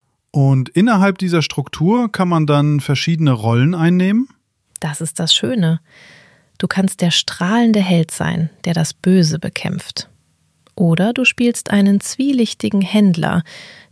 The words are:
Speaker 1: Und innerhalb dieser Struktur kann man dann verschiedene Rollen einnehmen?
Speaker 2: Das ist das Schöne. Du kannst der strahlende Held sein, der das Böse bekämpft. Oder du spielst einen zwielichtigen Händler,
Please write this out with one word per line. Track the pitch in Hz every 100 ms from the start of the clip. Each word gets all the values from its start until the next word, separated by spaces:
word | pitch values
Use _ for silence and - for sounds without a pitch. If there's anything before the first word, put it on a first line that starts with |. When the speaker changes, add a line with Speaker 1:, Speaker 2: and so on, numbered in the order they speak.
| _ _ _
Speaker 1:
Und | 147 135 135 123
innerhalb | 170 226 202 196 190
dieser | 185 170
Struktur | 147 - 135 - 160 240 233
kann | - 180
man | 165 151
dann | 147 147 147
verschiedene | - 139 - 165 151
Rollen | 117 110 117 139 180
einnehmen? | 160 180 185 220 269 _ _ _ _ -
Speaker 2:
Das | 156 147
ist | 165 -
das | 165 -
Schöne. | - 247 165 165 _ - - - _ _ _ -
Du | 180
kannst | - 190 -
der | 175
strahlende | - - - 180 226 233 214
Held | 185 170 160
sein, | - - 165 165 _
der | 175
das | 165 156
Böse | - 185 185 156 160
bekämpft. | - - - - - - - _ _ _ _ _ _ -
Oder | 170 165 202
du | 240 247
spielst | - 240 233 -
einen | 202 196 202
zwielichtigen | - - 277 262 220 - 214 202
Händler, | 185 214 202 165 - 175 - - - - -